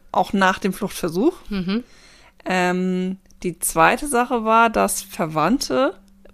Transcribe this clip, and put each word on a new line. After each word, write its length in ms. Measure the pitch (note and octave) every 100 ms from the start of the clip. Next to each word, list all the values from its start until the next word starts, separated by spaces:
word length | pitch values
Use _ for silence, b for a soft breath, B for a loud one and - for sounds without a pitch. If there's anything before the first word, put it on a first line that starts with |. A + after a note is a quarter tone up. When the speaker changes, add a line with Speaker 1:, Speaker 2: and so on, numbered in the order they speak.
| -
Speaker 1:
auch 220 | - F3+
nach 240 | G3+ F#3 G3
dem 160 | G3
Fluchtversuch. 600 | F#3+ F#3+ - E3 E3 C#4+ - -
Speaker 2:
Mhm. 340 | G3+ F3+ G#3+ b b b b b -
Speaker 1:
Ähm, 720 | - F#3 F3+ F3+ F#3 F#3 F#3 F#3+ _ -
die 160 | F#3 D#3+
zweite 480 | - E3 E3 A3+ D4
Sache 380 | A#3+ B3 B3
war, 240 | A3 A3+ A#3
dass 320 | A3 G3 -
Verwandte 920 | - - E3 D#3 D#3 C4 - B3+ C#4 - - - -